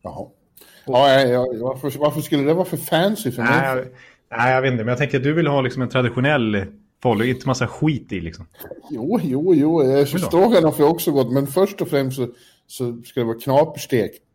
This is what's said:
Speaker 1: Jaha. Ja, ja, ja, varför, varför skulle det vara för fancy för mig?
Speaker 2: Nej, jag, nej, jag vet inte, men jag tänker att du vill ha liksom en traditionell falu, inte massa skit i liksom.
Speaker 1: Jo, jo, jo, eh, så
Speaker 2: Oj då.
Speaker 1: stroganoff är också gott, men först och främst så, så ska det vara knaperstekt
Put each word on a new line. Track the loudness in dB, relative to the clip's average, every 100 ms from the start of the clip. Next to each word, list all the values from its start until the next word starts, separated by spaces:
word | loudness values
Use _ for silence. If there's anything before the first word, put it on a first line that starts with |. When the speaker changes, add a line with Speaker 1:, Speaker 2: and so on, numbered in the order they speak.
Speaker 1:
Jaha. | -14 -14 -14 _ _ _ -20 -16 0
Ja, | 4 6 6
ja, | 4
ja, | 2 0 -4
varför, | -6 -6 -6 -2
varför | 0 0
skulle | -2 0
det | 2
vara | 0 0
för | -6
fancy | -2 0 0 0 -4
för | -2
mig? | 0
Speaker 2:
Nej, | 2 0 -2
jag, | -6 -14 -20 _ _ -2
nej, | 2
jag | 2
vet | 2
inte, | 0
men | -2
jag | -2
tänker | -2 0
att |
du | 0
vill | 0 2
ha | 0
liksom | 0 -2
en | -4
traditionell | 0 0 0 0 2 0 -2 -4 -10 _ _
falu, | 0 0 0
inte | -2 -2
massa | -2 -2
skit | -2 -2 -2 -6
i | -8
liksom. | -8 -12 -18 -20 -18 -18 -12
Speaker 1:
Jo, | -8 -4 -2
jo, | -2 -2 2 4
jo, | 4 2
eh, | 2 2 2
så | 0
Speaker 2:
Oj |
då. | 0
Speaker 1:
stroganoff | 2 4 4 4 4
är | 2
också | 2 0
gott, | 0 0
men | 0 0
först | 0 0 -2
och | -4
främst | -2 -2 -4
så, | -6 -8 _ _ _
så | -8 -8 -8 -8
ska | -4
det | -4
vara | -4
knaperstekt | 0 2 2 -2 -2 -2 -2 -6 _